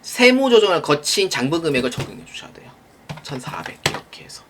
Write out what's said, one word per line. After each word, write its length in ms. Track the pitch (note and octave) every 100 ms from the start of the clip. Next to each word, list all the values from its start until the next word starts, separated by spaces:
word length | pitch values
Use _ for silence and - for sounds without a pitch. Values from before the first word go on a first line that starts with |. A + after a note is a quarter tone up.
세무조정을 800 | - - B3+ B3+ C4+ A#3 G3+ E3
거친 480 | C#3+ C#3+ - - F#3+
장부 320 | - C3 E3
금액을 300 | D#3+ C3+ B2+
적용해 320 | - - - -
주셔야 260 | - -
돼요. 180 | - - - _ _ - -
천사백 560 | - C3+ - - G3+ - -
이렇게 360 | - - - -
해서. 180 | -